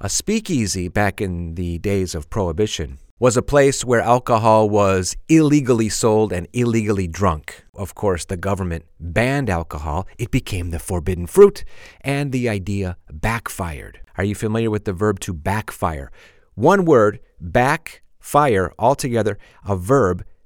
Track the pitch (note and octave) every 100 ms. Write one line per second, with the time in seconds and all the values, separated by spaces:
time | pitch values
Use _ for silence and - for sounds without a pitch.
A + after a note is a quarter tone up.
0 | G2+ - - A3 G#3+ C#3 G#2 F#2+ F2+ G2+
1 | G2+ - G2 F2 E2+ E2 F2 E2+ G2+ G2
2 | F2+ E2 D2+ A2+ F2+ D#2 G#2+ - D#2 C2+
3 | - _ B2 A#2+ - C#3+ C#3 - B2 A#2
4 | G2+ A#2+ - A2+ A2+ A2 G#2+ G#2 G2+ F#2+
5 | F#2 - - D#3+ D3+ D3 B2 A#2 A2+ -
6 | A#2 G#2+ G#2+ F2+ E2+ A#2 A#2+ A2+ G#2+ G2+
7 | F2+ D#2+ F#2+ D#2 - - _ - G2 -
8 | G#2 E2+ - F#2 F#2+ G2 F2+ E2 - _
9 | E2 E2 C3 C#3+ A#2+ E2+ E2+ D#2 D2+ D#2+
10 | F#2+ - A#2 B2+ - F#2 F2 E2+ - F#2
11 | E2 F2 E2+ - G2+ - - - - -
12 | C3+ C#3 C#3+ B2+ A#2+ G#2 F2+ G2 F2+ F2
13 | - D2+ A2 A#2 - - F2+ D2 - -
14 | - - G2+ G2+ A2 A2 A2+ G#2+ G#2 F2
15 | G#2+ G2 - D#2+ F#2+ G#2+ - - F2+ D2
16 | C2+ - - _ _ - C3 G3 E3+ C3
17 | G#2+ - - _ F2 A#2+ B2+ D#3+ - -
18 | _ _ - C#3+ D3 G2 F2+ - A#2 C#3
19 | C#3 A#2 G#2 G2+ - _ - G2 F2+ C#3
20 | G2 F2+ - -